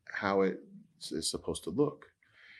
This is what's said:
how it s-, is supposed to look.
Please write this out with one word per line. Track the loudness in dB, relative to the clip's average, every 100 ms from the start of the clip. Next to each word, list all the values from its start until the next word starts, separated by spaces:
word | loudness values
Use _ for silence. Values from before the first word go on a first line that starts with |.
| -12
how | -2 2 4
it | 4 2 -8 -20 -20 _
s-, | -8
is | -4 -4
supposed | -4 -4 -4
to | -2
look. | 0 0 -2 -14 _ _ _ -20 -20